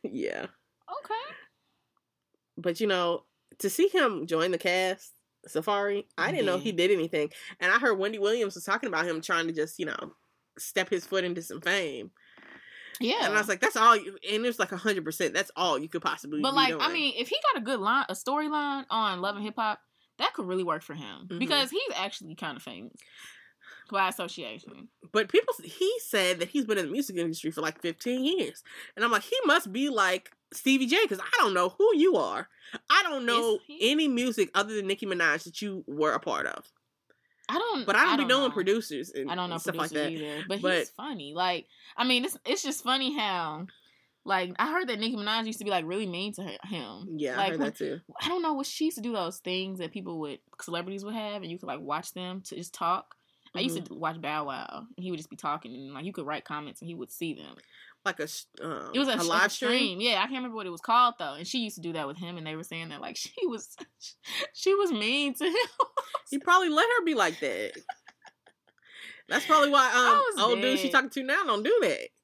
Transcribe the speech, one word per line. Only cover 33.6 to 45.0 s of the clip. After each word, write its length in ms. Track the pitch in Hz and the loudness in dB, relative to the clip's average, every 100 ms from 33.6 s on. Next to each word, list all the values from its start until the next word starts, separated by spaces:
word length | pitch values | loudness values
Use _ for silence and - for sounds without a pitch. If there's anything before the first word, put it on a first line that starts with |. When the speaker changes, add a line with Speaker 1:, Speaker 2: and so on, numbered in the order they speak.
| - | -4
Speaker 2:
he? 260 | 302 226 | 0 4
Speaker 1:
any 160 | 302 302 | 4 4
music 440 | 240 254 220 185 | 2 2 2 2
other 220 | 196 208 214 | 2 0 -2
than 100 | 196 | -2
Nicki 220 | 196 202 | -2 -2
Minaj 380 | 180 165 156 175 | 2 4 4 -2
that 180 | - | -8
you 200 | 208 190 - | -6 -6 -8
were 260 | 147 156 | 0 2
a 60 | 131 | 2
part 260 | - 85 71 | 0 0 -2
of." 260 | - - _ _ _ _ _ _ _ - | -4 -14 _ _ _ _ _ _ _ -4
Speaker 2:
I 80 | 277 | -2
don't, 260 | 466 349 202 | 0 -2 2
Speaker 1:
But 120 | 214 | 4
I 80 | 294 | 6
don't 80 | |
Speaker 2:
I 20 | 269 | 4
Speaker 1:
be 60 | |
Speaker 2:
don't 60 | 247 | 4
Speaker 1:
knowing 200 | 262 262 | 4 4
Speaker 2:
know. 40 | |
Speaker 1:
producers 560 | 220 185 220 - 143 156 | 2 2 2 0 -8 -6
and 180 | 139 135 | -6 -4
Speaker 2:
I 60 | 175 | -4
don't 140 | 180 | -4
know 80 | 165 | -4
Speaker 1:
stuff 180 | 190 160 | -4 -2
like 160 | 156 | -2
Speaker 2:
producers 260 | - 147 160 | -2 -2 -4
Speaker 1:
that. 40 | 151 147 | -8 -8
Speaker 2:
either. 80 | 190 | -6
But 140 | 202 | -2
Speaker 1:
But 160 | 185 175 | 2 2
Speaker 2:
he's 120 | - | 0
funny. 420 | - 269 226 143 | -8 -10 -10 -8
Like, 340 | 156 185 175 - _ - - | -2 -2 -2 -6 _ -14 -2
I 80 | 247 | 2
mean, 180 | 247 | 2
it's, 140 | 320 - - | 0 -6 -4
it's 180 | 381 | -2
just 200 | 277 - 240 | -2 -4 -2
funny 320 | 269 262 214 | 0 0 -2
how, 500 | 208 180 165 156 180 _ _ _ _ _ | -2 -2 -4 -6 -12 _ _ _ _ _
like, 300 | 170 190 180 180 | -2 0 0 -2
I 140 | 247 | 0
heard 160 | 330 262 | 0 -2
that 100 | |
Nicki 200 | 214 | -2